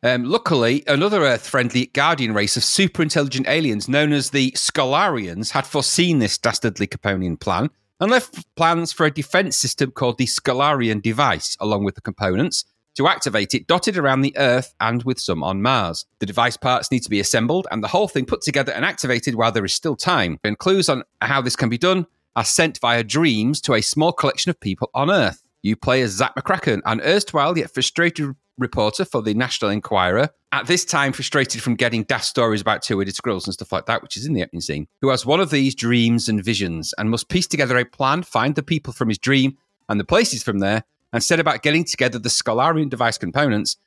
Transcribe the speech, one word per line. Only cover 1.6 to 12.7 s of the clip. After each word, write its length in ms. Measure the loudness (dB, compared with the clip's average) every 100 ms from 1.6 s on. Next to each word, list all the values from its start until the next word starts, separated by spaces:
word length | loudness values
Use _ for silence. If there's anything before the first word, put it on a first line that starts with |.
| 0 0 -2
Guardian 460 | 2 2 2 0
race 220 | 0 0 0
of 80 |
super-intelligent 840 | 0 2 2 2 0 2 0 -2 0
aliens 420 | 0 2 -2 0
known 240 | 2 2
as 160 | 2 0
the 220 | 0 0
Scholarians 1000 | 0 -4 0 0 2 0 0 -4 -6 -4
had 140 | -2 -2
foreseen 540 | -2 0 2 2 4
this 180 | 2 0
dastardly 500 | -2 0 -2 -2 -6
Caponian 480 | -2 -2 -2 -2 -4
plan 320 | -2 -2 -2 _ _ _
and 120 | 0
left 340 | 0 0 -14 -18 0
plans 380 | 2 2 -2
for 120 | 0 0
a 60 |
defense 460 | 0 0 0 0 0
system 340 | -2 0 -2
called 260 | 0 -2 0
the 80 | -2
Scholarian 760 | -2 -2 2 2 2 0 0
device, 560 | 0 0 2 0 -4 -4
along 240 | -2 0
with 120 | 0 -4
the 60 |
components, 640 | -10 -4 -2 0 0 -2 -8